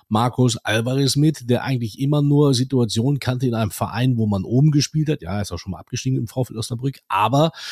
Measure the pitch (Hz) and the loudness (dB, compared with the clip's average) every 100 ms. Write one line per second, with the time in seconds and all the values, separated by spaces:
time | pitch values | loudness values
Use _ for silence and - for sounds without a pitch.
0 | - 107 123 - 127 110 - 110 117 135 | -4 0 0 2 2 2 -2 -2 0 0
1 | 135 143 156 151 123 120 127 131 113 - | 0 2 2 0 0 -2 0 -4 -4 -4
2 | 135 151 143 143 147 123 131 131 113 113 | 0 2 4 4 4 4 2 0 0 0
3 | 127 143 - 127 127 113 107 - 107 104 | 0 0 -2 -2 0 0 -2 -2 -4 0
4 | 127 117 107 101 87 120 156 147 135 156 | 0 2 0 -2 0 4 4 4 0 -2
5 | 151 151 82 104 101 85 - 85 - 120 | -2 -4 -4 -6 -6 -8 -8 -12 -8 -6
6 | 131 131 117 131 123 113 - 117 135 - | -4 -4 -4 -6 -6 -6 -8 -6 -6 -8
7 | - 95 107 139 160 - - | -4 0 2 4 2 0 -14